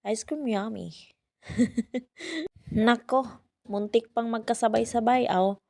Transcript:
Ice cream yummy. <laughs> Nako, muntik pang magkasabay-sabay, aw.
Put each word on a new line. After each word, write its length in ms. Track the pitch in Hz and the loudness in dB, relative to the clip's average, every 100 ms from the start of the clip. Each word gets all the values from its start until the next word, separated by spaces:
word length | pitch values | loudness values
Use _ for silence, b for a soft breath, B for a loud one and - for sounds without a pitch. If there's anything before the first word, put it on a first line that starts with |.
| 202 | -2
Ice 160 | 220 | -4
cream 240 | - 302 269 | -2 -4 0
yummy. 480 | 208 214 208 175 - - _ _ _ | 0 -2 -6 -10 -14 -20 _ _ _
<laughs> 1300 | - - 240 - - 254 - - 330 320 330 - - | -8 0 0 0 -4 -8 -10 -14 -8 -6 -8 -12 -4
Nako, 560 | 220 220 240 - 262 240 - _ _ - | 2 2 2 2 0 0 -12 _ _ -8
muntik 480 | 202 208 233 233 | -6 0 0 0
pang 160 | - 233 | -4 -2
magkasabay-sabay, 960 | 226 226 233 226 220 226 240 226 254 247 | -4 -2 0 2 2 0 0 4 4 4
aw. 320 | 180 190 196 | 2 2 0